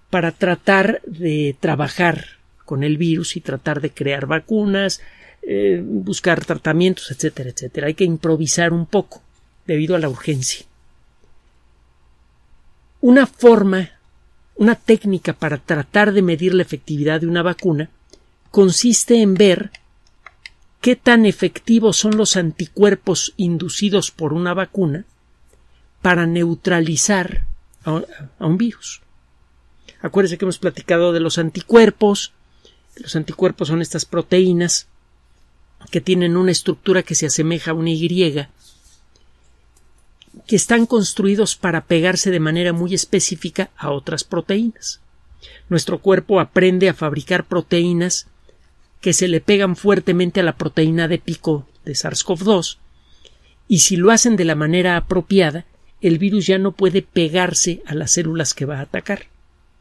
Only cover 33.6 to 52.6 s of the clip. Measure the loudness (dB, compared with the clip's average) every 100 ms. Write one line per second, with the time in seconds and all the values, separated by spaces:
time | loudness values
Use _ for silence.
33.6 | -2 -2 -2 -6 -6 -4 0 4 4 2
34.6 | 0 -2 -6 _ _ _ _ _ _ _
35.6 | _ _ -8 -4 0 2 2 2 0 0
36.6 | -2 -4 0 0 0 -4 -2 -2 -2 -4
37.6 | -4 -4 -2 -2 -2 0 0 -2 -8 _
38.6 | _ _ -20 _ _ _ _ _ _ _
39.6 | _ _ _ _ _ _ _ -20 -2 0
40.6 | 2 0 2 0 0 -2 0 0 -2 -2
41.6 | -4 -4 0 0 2 0 0 0 0 0
42.6 | -2 -2 -2 -4 -2 0 -2 -4 -8 -6
43.6 | -8 -8 -8 -8 -6 -10 -6 -6 -2 -2
44.6 | -2 -6 -12 -14 _ _ -20 -20 -20 -16
45.6 | -4 -2 -2 -2 0 0 2 0 0 2
46.6 | 2 4 0 0 -4 -6 -4 -4 -2 -6
47.6 | -2 -2 0 -2 -2 -6 -10 _ _ _
48.6 | _ _ _ _ -2 0 2 0 2 2
49.6 | 2 0 2 2 2 0 0 0 -2 -2
50.6 | -4 0 0 0 0 -4 -6 -6 -2 -4
51.6 | -6 _ -12 -8 -6 -6 -4 -2 0 0